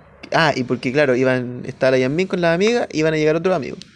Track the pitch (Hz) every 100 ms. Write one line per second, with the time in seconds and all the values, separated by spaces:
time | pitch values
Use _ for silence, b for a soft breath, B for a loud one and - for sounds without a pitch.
0 | - - - - 160 127 123 123 135 135
1 | 143 123 131 127 123 123 - - 131 131
2 | 127 156 190 190 170 170 208 240 - 151
3 | 156 156 151 160 180 175 120 - -